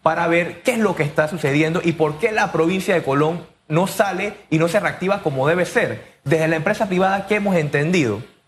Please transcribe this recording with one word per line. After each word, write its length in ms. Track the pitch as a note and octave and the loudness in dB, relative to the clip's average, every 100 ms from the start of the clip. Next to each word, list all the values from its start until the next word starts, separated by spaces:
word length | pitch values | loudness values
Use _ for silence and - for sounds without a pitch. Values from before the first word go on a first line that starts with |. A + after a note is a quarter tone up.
para 240 | D#3+ E3 E3+ | 0 0 0
ver 340 | E3+ E3+ - | 0 -2 -4
qué 100 | - | -2
es 60 | A#3 | 0
lo 180 | G#3 E3+ | 0 0
que 60 | |
está 260 | D3 - D#3 | -2 0 -2
sucediendo 540 | F3+ C#3 C#3+ D#3 E3 | 0 0 2 0 0
y 80 | E3+ | -2
por 260 | D#3 D3+ D3+ | 0 -2 0
qué 140 | A3 | -2
la 200 | G#3+ G3+ | 0 0
provincia 420 | D#3+ D#3+ F#3+ - | 0 0 0 0
de 80 | D3 | 0
Colón 440 | - C3+ D3+ E3+ - _ _ | 0 2 0 -2 -12 _ _
no 180 | D#3 F#3 | 0 0
sale 460 | - G3+ F3+ G3+ G3 - | 0 0 0 -6 -8 -2
y 80 | D#3+ | 0
no 120 | E3+ | 2
se 120 | G3+ | 0
reactiva 400 | E3+ - F#3 G3 | -2 -4 -2 -2
como 240 | D#3+ C3+ C#3 | -2 0 0
debe 200 | F3 E3+ | 2 0
ser. 500 | A#3+ D#3 G#2 - _ | 0 -2 -6 -14 _
Desde 240 | C#3 D#3+ D#3+ | 0 2 2
la 80 | E3 | 0
empresa 300 | D3+ G#3 G#3 | 0 -2 0
privada 400 | F3+ F#3+ G3 F#3+ | 2 2 0 -2
que 80 | |
hemos 200 | G#3 G3+ F3+ | -2 2 0
entendido 640 | D3 C#3+ D3+ F3+ B2 G#2 B2 _ | 0 0 2 2 2 -2 -8 _